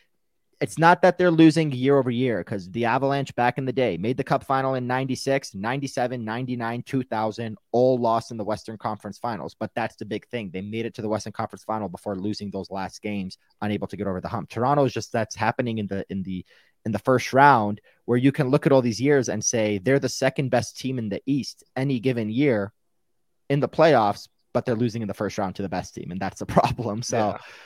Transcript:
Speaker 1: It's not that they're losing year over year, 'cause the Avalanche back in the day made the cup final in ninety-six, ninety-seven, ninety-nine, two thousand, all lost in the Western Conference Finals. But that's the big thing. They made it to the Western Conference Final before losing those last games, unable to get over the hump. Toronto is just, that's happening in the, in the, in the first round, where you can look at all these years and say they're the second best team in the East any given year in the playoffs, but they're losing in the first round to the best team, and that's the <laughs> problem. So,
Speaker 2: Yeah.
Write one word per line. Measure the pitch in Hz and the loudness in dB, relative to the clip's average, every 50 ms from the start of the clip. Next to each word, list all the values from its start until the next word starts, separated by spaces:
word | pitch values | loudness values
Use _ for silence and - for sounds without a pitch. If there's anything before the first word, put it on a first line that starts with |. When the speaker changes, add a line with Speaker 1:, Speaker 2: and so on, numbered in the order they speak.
| _ _ _ _ _ _ _ _ _ _ _ - | _ _ _ _ _ _ _ _ _ _ _ -6
Speaker 1:
It's | - - - | -6 -4 0
not | 151 165 170 180 175 - | 4 6 6 6 6 6
that | 185 180 - | 4 4 4
they're | 180 180 | 4 4
losing | 165 160 165 160 151 165 160 151 | 8 8 8 8 8 6 2 0
year | 131 123 127 139 143 139 | -2 0 2 4 4 4
over | 131 127 | 4 2
year, | 117 120 131 127 110 90 85 | 0 0 0 0 0 -2 -4
'cause | - 113 101 87 92 95 | -6 -6 -8 -8 -6 -4
the | 113 120 | 0 0
Avalanche | 113 120 127 135 139 139 139 139 - - | 2 2 2 2 0 0 0 -2 -4 -2
back | - 120 123 - - | 0 2 2 0 0
in | 135 | -2
the | 131 123 | -2 0
day | 131 127 110 85 | 0 0 0 0
made | 82 92 117 131 | 0 -2 -2 -2
the | 131 131 | -2 -2
cup | - 147 135 - | 0 0 0 0
final | - 135 131 131 131 131 | 0 0 0 0 0 -2
in | 127 123 120 | -2 -2 -2
ninety-six, | 127 131 135 131 131 - - 135 135 131 - - - | -2 -2 -2 -2 -4 -4 -2 0 0 0 -2 -6 -10
ninety-seven, | 95 101 117 131 143 139 127 - 131 123 120 131 123 110 | -6 -4 -4 -4 -4 -6 -6 -4 -2 -2 -2 -2 -4 -6
ninety-nine, | 107 110 123 131 123 127 120 120 117 117 120 - | -6 -6 -6 -6 -6 -6 -6 -4 -4 -6 -6 -6
two | - - 131 123 | -4 -4 -4 -2
thousand, | - 113 110 110 110 101 113 117 110 107 - _ _ | -2 -2 -2 -2 -2 -2 -4 -8 -8 -10 -12 _ _
all | - 120 127 131 127 | 2 4 4 4 4
lost | 120 120 113 113 117 - - 120 | 2 2 2 2 0 -2 -4 -8
in | |
the | 110 104 | -8 -6
Western | 101 110 - - - 110 | -6 -6 -6 -8 -12 -12
Conference | 101 - 113 107 104 - 104 95 - | -8 -6 -6 -6 -8 -10 -12 -10 -8
Finals. | - 120 110 85 65 - - | -8 -6 -6 -6 -8 -10 -10
But | - 113 - - | -8 -10 -8 -6
that's | 120 113 123 - | -4 -6 -6 -6
the | - 117 | -10 -10
big | 101 110 104 - | -8 -8 -8 -8
thing. | _ - 120 107 92 | _ -8 -8 -8 -8
They | 80 95 | -8 -10
made | 98 107 107 113 113 | -8 -8 -6 -6 -6
it | 117 - | -6 -8
to | - 107 | -8 -6
the | 107 | -4
Western | 107 104 - 110 - | -4 -4 -4 -6 -8
Conference | - 110 - - 95 - | -8 -8 -8 -10 -10 -8
Final | - 110 110 104 90 | -6 -4 -4 -4 -6
before | 87 - - 104 98 | -8 -8 -8 -8 -6
losing | 92 95 107 101 - 104 101 | -4 -4 -6 -6 -6 -8 -8
those | 95 98 90 - 95 | -8 -8 -8 -8 -8
last | 95 95 90 - - - | -8 -8 -10 -10 -10 -8
games, | 107 104 101 92 92 - - _ _ _ - 107 | -6 -6 -6 -6 -8 -10 -16 _ _ _ -6 -4
unable | 107 104 101 98 | -4 -4 -4 -4
to | - - | -6 -8
get | 92 101 98 | -6 -4 -4
over | 92 90 | -4 -6
the | 87 | -6
hump. | 95 - 110 78 - | -6 -6 -8 -8 -8
Toronto | - 107 120 131 147 151 139 | -4 -2 0 2 2 2 2
is | 123 - | 0 0
just, | 113 - - - | -4 -8 -4 -4
that's | 113 110 - - | -4 -4 -4 -4
happening | - 110 113 - - 127 120 113 110 | -2 0 0 0 0 -2 -4 -4 -4
in | 104 | -4
the, | 95 98 98 - - | -6 -6 -6 -6 -6
in | 95 98 90 | -6 -8 -6
the, | 95 92 90 - _ _ _ _ _ _ _ - | -6 -8 -10 -10 _ _ _ _ _ _ _ -6
in | 113 | -4
the | 104 98 | -4 -2
first | - 131 131 120 - - - | 2 2 2 2 2 2 4
round, | 131 139 143 135 113 107 104 104 - _ _ _ _ _ | 6 8 8 8 6 4 0 -2 -6 _ _ _ _ _
where | - 120 127 | 0 0 2
you | 127 139 135 | 4 4 4
can | - 143 127 | 2 2 2
look | 135 151 - | 2 2 4
at | 147 139 | 4 4
all | 131 120 | 4 4
these | 123 107 104 | 2 0 0
years | 127 143 147 135 117 - | 2 2 4 4 2 0
and | 87 104 - | -2 -4 -2
say | - - 113 107 107 104 98 | -2 0 0 0 0 0 0
they're | 92 127 135 139 | 2 2 2 2
the | 135 123 | 2 -2
second | - - 131 131 - - 139 127 | -2 0 0 0 0 0 -2 0
best | 127 120 - - - | 0 0 0 -2 -6
team | - - 131 131 127 | -8 -8 -6 -4 -4
in | 113 104 | -4 -4
the | 98 - - | -6 -6 -4
East | 131 143 135 110 - - _ _ _ - | -2 -2 -2 -2 -6 -10 _ _ _ -6
any | 127 135 143 135 117 | -4 -2 0 0 0
given | 104 131 123 117 110 104 | 0 0 0 0 -2 -2
year | 110 127 151 143 117 104 98 104 - _ _ _ _ _ _ _ _ _ _ _ _ _ _ - | 0 0 2 2 2 0 -2 -4 -8 _ _ _ _ _ _ _ _ _ _ _ _ _ _ -2
in | 139 147 | -2 0
the | 127 - | 0 0
playoffs, | - - 160 165 143 120 107 101 101 - - - _ _ _ _ - | 2 4 6 6 6 6 4 2 0 -2 -8 -20 _ _ _ _ -4
but | 123 - | -4 -2
they're | 135 117 | -2 0
losing | 107 123 117 104 117 113 | 0 0 -2 -2 -4 -6
in | 98 | -6
the | 98 | -4
first | - 107 95 - | -4 -4 -4 -4
round | - 101 92 92 | -4 -4 -4 -4
to | - 98 | -6 -6
the | 90 | -6
best | 95 90 92 - - | -4 -6 -6 -8 -10
team, | - - - | -14 -12 -10
and | 87 95 | -8 -8
that's | 95 95 - - | -8 -8 -8 -8
the | 101 | -8
<laughs> | - - 139 123 120 120 - 117 | 0 2 4 4 4 2 -2 -4
problem. | 110 104 113 127 | -4 -4 -6 -6
So, | - - 117 | -4 -2 0
Speaker 2:
Yeah. | 107 101 95 - - - - - - | 0 0 -2 -4 -10 -16 -20 -20 -20